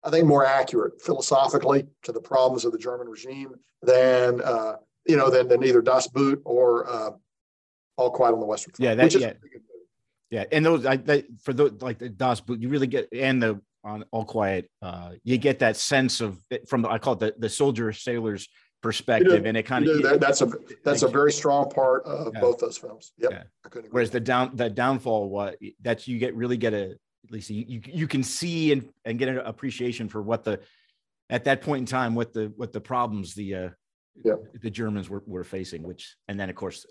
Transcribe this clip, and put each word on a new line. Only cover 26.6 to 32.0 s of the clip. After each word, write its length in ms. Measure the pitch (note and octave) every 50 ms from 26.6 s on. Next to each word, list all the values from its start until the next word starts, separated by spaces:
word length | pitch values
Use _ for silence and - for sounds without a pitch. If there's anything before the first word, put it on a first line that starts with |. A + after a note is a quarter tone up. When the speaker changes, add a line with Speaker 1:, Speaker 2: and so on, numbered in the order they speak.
| A#2 A#2 G#2+
Speaker 2:
a, 180 | G#2 G2 F#2 - - _ _ _ _ _
at 60 | -
least 180 | A#2+ A2 G2+ -
you, 120 | G#2+ G#2 A#2
you, 140 | - B2+ A2+ -
you 220 | C3 D3+ E3+ D#3+
can 160 | C#3 - C3+ B2+
see 480 | - - - E3+ F3 E3+ E3 D#3+ D3+
and, 180 | C#3+ C#3 A#2+ - _ _ -
and 120 | A#2 A#2 A#2+
get 100 | C3+ B2+
an 80 | C3 B2+
appreciation 720 | - A2 A2 - - C3 A#2 - A#2+ B2 A#2+ B2 A#2 G2+
for 120 | A2+ A2
what 220 | G2+ G#2 A#2 A2+ -
the, 160 | A2+ G#2 - - _ _ _ _ _ _ _ _ _ _ _ _ -
at 140 | B2+ B2 -
that 160 | C#3+ C3+ C3+
point 180 | - D#3 D3 C3+
in 40 | B2+
time, 300 | G#2+ B2+ C3